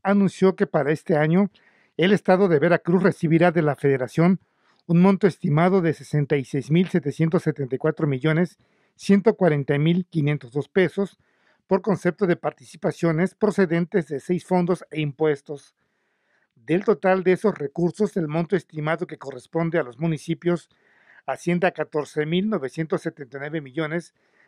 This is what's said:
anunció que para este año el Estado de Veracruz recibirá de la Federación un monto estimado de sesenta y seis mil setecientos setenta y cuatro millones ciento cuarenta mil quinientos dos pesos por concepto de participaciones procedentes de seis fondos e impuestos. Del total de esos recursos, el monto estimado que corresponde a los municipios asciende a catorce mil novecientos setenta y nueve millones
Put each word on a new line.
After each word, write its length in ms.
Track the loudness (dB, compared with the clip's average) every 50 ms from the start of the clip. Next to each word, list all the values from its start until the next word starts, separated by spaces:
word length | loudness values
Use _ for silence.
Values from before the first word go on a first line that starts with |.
anunció 540 | -2 0 2 2 2 0 2 2 2 2 2
que 100 | 2 -2
para 260 | -2 0 0 0 0
este 260 | -2 -2 -2 0 0
año 340 | 2 2 2 2 2 0 0 -4 _ _ _ _ _ _ _ _
el 160 | 0 2 2 2
Estado 340 | 2 2 2 2 4 4
de 120 | 2 2 2
Veracruz 440 | 2 2 2 0 2 0 0 2 2
recibirá 480 | 0 0 0 0 0 2 4 4 2
de 100 | 2 2
la 140 | 0 0 -2
Federación 640 | 0 0 0 0 0 -2 -4 0 2 2 2 2 0 _ _ _ _ _ _ _ _ _
un 140 | 0 2 4
monto 260 | 4 4 4 4 2
estimado 540 | 0 0 -2 -2 0 2 2 2 4 2 2
de 120 | 2 0 -2
sesenta 420 | -4 -6 -4 -2 -2 0 0 -2
y 100 | -2 -2
seis 260 | -4 -6 -6 -2 0
mil 180 | 2 2 2 2
setecientos 540 | -2 -2 -2 -4 -2 -2 0 0 0 0 -2
setenta 320 | -2 -4 -4 -6 -6 -4
y 20 |
cuatro 300 | -2 -2 -4 -2 -2 -2
millones 500 | -2 -2 0 0 0 2 2 0 -2 _ _ _ _ _ _ _ _ _
ciento 400 | _ 2 2 2 4 4 2 2
cuarenta 420 | 4 2 2 2 2 0 -2 0
mil 280 | 2 2 2 2 0 -2
quinientos 460 | -4 -4 -2 0 0 -2 -4 -6 -8
dos 160 | -8 -8 -8
pesos 520 | -2 0 2 2 2 0 -4 -6 -6 _ _ _ _ _ _ _ _ _ _ _
por 140 | -2 -2 -2
concepto 460 | 0 -2 -2 0 -2 -2 -2 0 0
de 80 | 0 0
participaciones 1000 | 0 -4 -6 -8 -8 -14 -20 -12 -6 -6 -6 -4 -2 0 0 2 0 0 -2 -2
procedentes 720 | _ -2 0 2 2 2 2 0 0 -2 0 -2 -2 -2
de 120 | -2 -6 -8
seis 260 | -4 -4 -4 -4 -2
fondos 400 | -2 0 0 2 0 -2 -4 -6 -8
e 100 | -6 -6
impuestos. 720 | -6 -6 -2 0 0 0 0 -2 _ -12 -16 -16 -18 _ _ _ _ _ _ _ _ _ _ _ _ _ _ _ _ _ _
Del 280 | _ _ -4 -2 -2 0
total 400 | -2 -2 0 2 0 0 2 2
de 100 | 0 0
esos 240 | 2 0 -2 -2
recursos, 600 | -4 -8 -8 -4 -4 -4 -4 -2 -2 -4 -2 -2
el 100 | -4 -4
monto 280 | -4 -4 -4 -2 -2 -4
estimado 500 | -4 -4 _ -10 -6 -4 -4 -4 -4 -6
que 120 | -8 -12
corresponde 600 | -12 -14 -14 -14 -14 -14 _ -4 -4 -2 0 -2
a 60 | -2 -2
los 160 | -4 -6 -6
municipios 720 | -4 -4 -4 -4 -6 -8 -8 -4 -2 -2 -2 -2 -4 _ _ _ _ _ _ _ _ _ _ -14 _
asciende 400 | -10 -10 -6 -4 -4 -2 0 0
a 40 | -2
catorce 540 | -2 -4 -8 -6 -6 -6 -6 -6 -6 -6 -4
mil 240 | -2 -2 -2 -2 -2
novecientos 520 | -4 -4 -6 -6 -6 -8 -6 -4 -6 -6 -6
setenta 340 | -8 -12 -12 -14 -16 -14
y 20 | -12
nueve 220 | -10 -10 -10 -10
millones 520 | -10 -10 -8 -8 -6 -4 -6 -8 -8 _ _ _ _ _ _ _ _